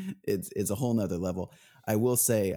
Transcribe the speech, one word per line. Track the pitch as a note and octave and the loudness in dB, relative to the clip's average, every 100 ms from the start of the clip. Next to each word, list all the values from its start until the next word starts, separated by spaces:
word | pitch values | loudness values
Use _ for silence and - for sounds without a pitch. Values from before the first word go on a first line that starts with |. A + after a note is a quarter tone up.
| F#3+ - | -10 -6
it's, | - G2 - | -2 -2 -2
it's | - G2+ | -4 -2
a | G#2 | 0
whole | B2 | 0
nother | A2+ F#2+ F2 | 2 0 -2
level. | F#2 F2+ F2 - - - | -2 -4 -8 -12 -20 -10
I | - G#2+ | -2 2
will | B2 B2 | 2 2
say, | - A2 F#2+ | 2 2 2